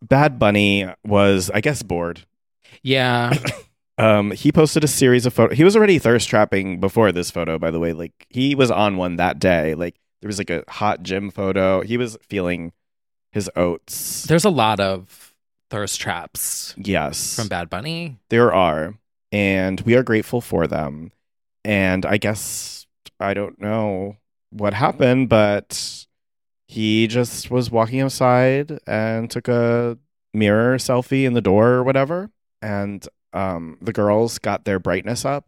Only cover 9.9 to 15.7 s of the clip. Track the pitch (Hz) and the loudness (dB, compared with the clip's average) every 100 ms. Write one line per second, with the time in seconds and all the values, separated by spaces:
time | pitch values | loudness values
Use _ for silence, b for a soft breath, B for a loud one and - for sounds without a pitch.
9.9 | - _ _ 104 101 92 85 - - 104 | -10 _ _ -10 -8 -4 -6 -8 -4 -2
10.9 | 85 90 95 101 104 95 95 95 92 98 | -2 -4 -6 -6 -6 -4 0 2 0 -2
11.9 | 120 120 110 _ 101 87 87 85 - _ | -4 -4 -8 _ -4 -4 -4 -8 -16 _
12.9 | _ _ _ _ 107 92 - 87 85 - | _ _ _ _ -8 -6 -2 -2 -2 -10
13.9 | - - - - 165 208 139 110 101 98 | -12 -10 -10 0 2 2 2 2 2 -2
14.9 | 95 95 _ - _ _ _ _ | -4 -10 _ -20 _ _ _ _